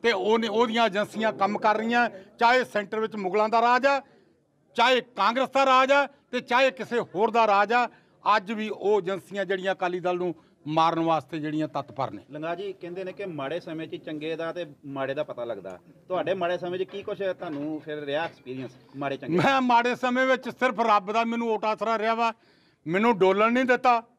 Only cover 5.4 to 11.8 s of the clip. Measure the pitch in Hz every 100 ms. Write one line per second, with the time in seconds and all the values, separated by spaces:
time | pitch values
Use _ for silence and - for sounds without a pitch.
5.4 | 254 269 269 262 262 285 269 _ _ 247
6.4 | - 240 262 262 214 233 165 165 226 226
7.4 | 220 196 208 240 240 - _ _ - 208
8.4 | 190 220 214 196 190 208 175 196 - 202
9.4 | 185 196 185 185 180 180 175 180 180 160
10.4 | _ _ 143 156 165 165 165 160 131 165
11.4 | 151 151 151 151